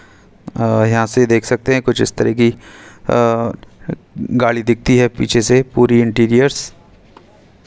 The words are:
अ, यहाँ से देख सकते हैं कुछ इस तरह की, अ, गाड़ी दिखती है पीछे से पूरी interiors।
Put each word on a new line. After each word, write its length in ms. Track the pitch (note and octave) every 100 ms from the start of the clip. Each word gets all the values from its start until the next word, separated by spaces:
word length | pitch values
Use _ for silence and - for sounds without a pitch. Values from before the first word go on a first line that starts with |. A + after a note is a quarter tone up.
| - - - _ - -
अ, 280 | A2+ A2+
यहाँ 220 | A2 A2+ A2+
से 200 | - A#2+
देख 180 | A2+
सकते 280 | - B2 -
हैं 100 | C3
कुछ 180 | B2+ A2+
इस 120 | A2
तरह 200 | - A2+
की, 180 | A#2 A#2
अ, 1000 | A#2 - - - - - A#2+ A#2 A#2 A#2 - - - - - _ -
गाड़ी 440 | - B2+ A#2+ A#2
दिखती 340 | A2 A2+ - B2
है 120 | B2
पीछे 340 | - A#2 B2
से 200 | G#2+ B2+ C3
पूरी 260 | - A#2+ A#2+
interiors। 760 | A#2 A2 A#2 A#2 C#3 - - - _ _ _ - - _ _ _